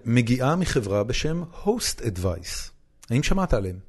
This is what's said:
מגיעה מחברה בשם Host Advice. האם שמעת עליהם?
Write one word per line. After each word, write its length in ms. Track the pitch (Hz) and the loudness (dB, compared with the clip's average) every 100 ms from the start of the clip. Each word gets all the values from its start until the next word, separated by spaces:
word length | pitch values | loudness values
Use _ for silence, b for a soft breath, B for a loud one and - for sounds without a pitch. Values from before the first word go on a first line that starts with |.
מגיעה 520 | 117 120 117 127 127 175 | 2 4 4 2 2 2
מחברה 480 | 170 147 101 101 | 0 0 0 0
בשם 380 | 104 127 151 165 160 - | 0 -2 -2 -4 -6 -4
Host 360 | 196 233 - - | -2 0 -2 -4
Advice. 720 | 117 90 92 85 - - - - _ _ - | -4 -2 -2 -2 -6 -10 -10 -16 _ _ -2
האם 120 | 120 | 0
שמעת 320 | - 190 185 | 2 2 2
עליהם? 220 | 113 95 90 | 0 -2 -8